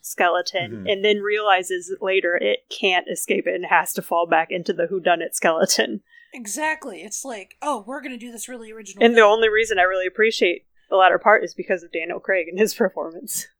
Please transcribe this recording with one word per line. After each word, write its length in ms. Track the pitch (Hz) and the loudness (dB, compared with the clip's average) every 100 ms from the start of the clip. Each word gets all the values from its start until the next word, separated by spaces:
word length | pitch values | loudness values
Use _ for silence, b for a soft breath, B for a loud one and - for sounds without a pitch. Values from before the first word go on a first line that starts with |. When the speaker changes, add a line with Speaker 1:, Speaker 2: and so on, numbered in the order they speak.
Speaker 1:
skeleton 680 | - - 180 175 180 185 175 | -14 -2 0 0 -2 -6 -8
Speaker 2:
Mm-hmm. 160 | 208 190 | -8 -4
Speaker 1:
and 180 | 196 208 | 0 2
then 140 | 208 | 0
realizes 760 | 202 208 214 185 180 185 175 196 | 0 -2 2 2 2 -8 -8 -8
later 340 | 190 190 180 175 | -2 0 0 0
it 240 | - - _ | 0 -2 _
can't 380 | - 202 180 - | -4 0 0 -2
escape 360 | 175 - 175 165 | -8 -2 -2 -2
it 60 | |
and 120 | 185 175 | -4 0
has 280 | 175 151 | 0 0
to 80 | - | -6
fall 240 | - 170 170 | -2 -2 2
back 200 | 165 165 | 0 0
into 240 | 180 175 | -6 -6
the 140 | 175 170 | -4 -2
whodunit 460 | 190 170 170 170 - | -2 0 0 -2 -2
skeleton. 640 | 175 160 190 - 240 214 _ b b | 0 2 0 0 -2 -4 _ b b
Speaker 3:
Exactly. 680 | 254 214 220 311 311 277 180 | -18 -12 -6 -4 -4 -10 -14
It's 200 | 190 - 269 | -12 -12 -10
like, 320 | 220 190 _ | -12 -14 _
"Oh, 220 | 294 262 202 | -6 -6 -6
we're 160 | 277 | -12
gonna 160 | 277 247 | -10 -14
do 140 | 240 | -14
this 160 | 233 - | -14 -14
really 220 | 247 220 | -14 -16
original 320 | 220 208 190 | -18 -18 4
Speaker 1:
And 100 | 233 | 6
the 40 | 233 | 8
Speaker 3:
thing." 60 | |
Speaker 1:
only 260 | 214 220 226 | 8 8 4
reason 280 | 214 226 202 | 2 2 2
I 60 | |
really 240 | 180 185 185 | 2 2 -4
appreciate 580 | - 220 - 190 175 _ _ _ | 0 0 2 0 0 _ _ _
the 60 | 190 | 6
latter 240 | 185 180 | 6 6
part 240 | 220 208 | 4 4
is 100 | 170 | 2
because 300 | - - 185 | -10 -4 -4
of 80 | 170 | -4
Daniel 280 | 165 165 175 | -8 -6 -8
Craig 280 | - 190 165 | -2 -2 -2
and 100 | 185 | 0
his 160 | 214 | 0
<laughs> 100 | - | 2
performance. 640 | 208 170 165 170 - - - _ | -2 -2 -10 -10 -10 -10 -10 _